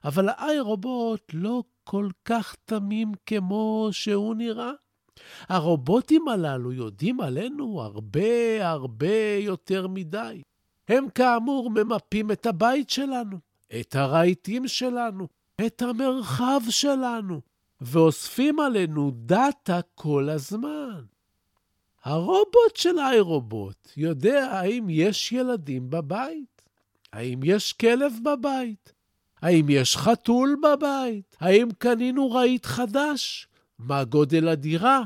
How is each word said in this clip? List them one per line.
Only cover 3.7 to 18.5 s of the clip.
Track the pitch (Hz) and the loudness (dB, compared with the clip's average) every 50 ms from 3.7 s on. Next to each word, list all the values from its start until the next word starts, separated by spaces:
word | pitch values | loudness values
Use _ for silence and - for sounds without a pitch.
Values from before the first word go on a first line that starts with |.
| 220 220 220 214 | 0 0 -2 -2
שהוא | 196 - - 220 202 202 208 220 226 | -2 -4 -2 -2 0 0 0 -2 -4
נראה. | 220 233 233 220 233 240 247 294 285 _ _ _ _ _ _ _ - - - - - - - | -4 -4 -6 -6 -6 -8 -8 -10 -12 _ _ _ _ _ _ _ -20 -20 -20 -20 -20 -8 -2
הרובוטים | 185 185 151 170 170 151 123 135 190 247 254 - 311 320 330 294 | -2 0 2 2 2 2 2 2 2 2 4 4 4 4 4 2
הללו | 233 196 165 151 139 127 120 123 127 | 0 0 0 -2 -2 -4 -6 -6 -6
יודעים | 127 120 110 101 98 147 202 254 254 | -6 -8 -8 -6 -4 -2 -2 -2 -2
עלינו | 220 139 127 143 202 254 294 294 285 233 214 165 | -2 -4 -4 -4 -4 -6 -6 -8 -8 -6 -6 -6
הרבה, | 117 107 101 104 107 104 98 147 190 220 233 240 233 226 220 220 202 170 | -8 -8 -10 -12 -12 -4 -2 0 2 2 2 2 2 0 0 0 -2 -2
הרבה | 165 147 131 131 113 110 143 170 208 220 220 214 208 202 | -2 -4 -6 -8 -6 -4 -2 0 2 2 0 0 0 -2
יותר | 208 208 190 - _ - 190 190 185 185 | -2 -2 -4 -6 _ -4 -4 -2 -2 -4
מדי. | 190 196 185 156 156 208 233 226 226 - 135 _ _ _ _ _ _ _ _ - | -6 -8 -8 -8 -8 -8 -8 -8 -12 -16 -18 _ _ _ _ _ _ _ _ 2
הם | 208 262 277 240 - | 2 2 2 0 0
כאמור | - 254 254 240 233 226 254 277 269 240 247 | 2 4 4 4 2 0 0 -2 -2 -2 0
ממפים | 214 208 214 240 240 208 - _ - 214 214 214 | 0 0 0 2 0 -4 -4 _ -2 -2 0 0
את | 208 - - | -2 -2 -2
הבית | 226 196 160 214 233 254 294 269 - | -4 0 2 2 2 2 2 -2 -2
שלנו, | - - 277 277 262 247 240 208 196 175 _ _ _ _ _ _ 110 117 | -4 -4 -4 -4 -4 -6 -6 -8 -10 -14 _ _ _ _ _ _ -10 -10
את | 117 _ - | -8 _ -2
הרהיטים | 135 139 131 139 165 170 180 185 - _ - 208 247 254 262 | 0 0 2 4 4 4 4 2 0 _ -6 -6 -4 -4 -4
שלנו, | - - 254 254 247 240 240 233 202 190 185 - _ _ _ _ _ - 208 | -4 -2 -2 -2 -2 -2 -4 -4 -6 -8 -10 -12 _ _ _ _ _ -4 -4
את | 233 - - | -4 -2 -2
המרחב | 240 240 247 220 269 262 254 269 220 - 131 131 247 254 269 277 226 226 | -4 -4 -2 0 0 0 0 -2 -4 -4 -4 -2 0 2 2 2 0 0
שלנו, | 214 - - 285 277 262 262 247 240 226 208 190 175 147 - _ _ _ _ _ _ _ | -2 0 2 2 0 0 0 -2 -4 -6 -6 -6 -8 -8 -10 _ _ _ _ _ _ _
ואוספים | 131 120 131 165 160 160 143 - - - - - 254 294 | -12 0 4 6 6 6 6 2 -8 -10 -2 0 2 2